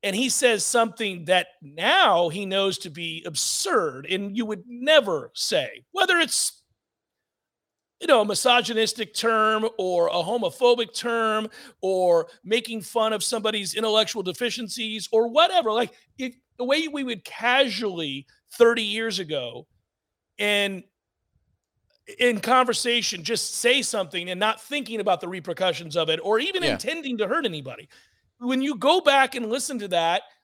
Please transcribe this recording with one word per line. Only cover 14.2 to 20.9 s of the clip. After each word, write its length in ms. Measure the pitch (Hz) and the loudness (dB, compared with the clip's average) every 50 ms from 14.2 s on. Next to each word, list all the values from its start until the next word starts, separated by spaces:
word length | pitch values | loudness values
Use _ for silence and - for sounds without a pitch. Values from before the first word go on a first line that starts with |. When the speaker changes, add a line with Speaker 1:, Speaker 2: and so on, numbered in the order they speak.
| 185 | -6
Speaker 1:
deficiencies 840 | 185 175 - 247 240 - 233 240 196 - 247 226 220 214 220 175 - | -6 -4 -4 -4 -4 -4 -6 -8 -8 -8 -8 -6 -6 -6 -8 -6 0
or 160 | - 220 226 233 | 2 2 2 4
whatever, 440 | 233 294 330 349 381 359 311 220 214 | 4 4 4 4 4 2 0 2 0
like, 180 | 226 247 - - _ _ _ _ _ | 0 0 -2 -4 _ _ _ _ _
if, 160 | 262 247 240 _ _ _ _ _ | -8 -8 -8 _ _ _ _ _
the 60 | 247 | -2
way 240 | 247 277 311 330 311 | 0 0 0 0 -2
we 160 | 285 294 269 | -4 -6 -6
would 200 | 254 233 185 _ | -6 -6 -8 _
casually 1000 | - - - 220 240 247 269 277 254 196 190 233 208 185 170 165 143 135 139 135 _ _ _ _ _ - | -16 -12 -2 0 2 4 4 4 2 0 -4 -4 -4 -4 -4 -6 -6 -6 -8 -10 _ _ _ _ _ 2
thirty 300 | - 240 233 233 233 220 | 4 6 6 6 2 -2
years 360 | 208 202 220 226 226 196 180 | -4 -4 -4 -4 -4 -4 -6
ago 480 | 185 147 151 143 123 120 113 131 - _ _ _ _ _ _ _ _ _ _ _ _ _ _ - | -6 -4 -6 -6 -6 -8 -12 -14 -18 _ _ _ _ _ _ _ _ _ _ _ _ _ _ -4
and 440 | 208 208 208 202 202 196 190 180 - _ | 0 0 2 2 0 0 -4 -8 -14 _